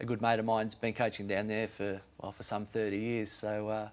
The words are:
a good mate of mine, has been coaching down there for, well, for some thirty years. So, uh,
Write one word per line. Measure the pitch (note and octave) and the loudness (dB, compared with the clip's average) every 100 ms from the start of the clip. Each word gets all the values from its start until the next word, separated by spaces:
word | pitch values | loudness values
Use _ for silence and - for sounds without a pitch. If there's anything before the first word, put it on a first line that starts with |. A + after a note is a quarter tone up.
a | |
good | A#2 A2+ | -2 2
mate | A#2 A2+ | 4 4
of | |
mine, | A2+ A2 A2 | 4 2 2
has | |
been | - A2+ | -2 -2
coaching | G#2+ A2+ - G2+ | 2 0 0 0
down | G2 G#2+ | 0 0
there | G#2+ G#2+ | 0 -2
for, | - G2+ F#2+ - - | -2 -2 -4 -8 -12
well, | G2 | -12
for | - | -8
some | - G#2 G#2 | -4 -4 -2
thirty | A2+ G#2+ G2+ | 0 0 0
years. | A2+ A#2 G#2 | 0 0 -2
So, | - G#2+ G#2+ G#2+ | -4 -2 -2 0
uh, | G#2+ G#2+ | -2 -4